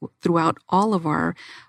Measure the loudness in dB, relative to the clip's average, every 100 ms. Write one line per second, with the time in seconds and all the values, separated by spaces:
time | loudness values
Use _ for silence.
0 | -18 _ 0 2 2 -2 0 2 2 0
1 | 0 -2 -2 -6 -14 -20